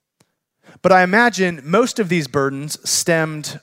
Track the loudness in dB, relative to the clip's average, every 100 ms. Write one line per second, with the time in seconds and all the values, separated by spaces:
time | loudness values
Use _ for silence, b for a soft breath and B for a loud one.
0 | _ _ _ _ _ _ B B 4 4
1 | 4 4 2 2 -2 -4 -2 0 0 -2
2 | 0 -2 0 -2 -2 -4 -10 -10 -6 -4
3 | 0 0 -2 -6 -12 -14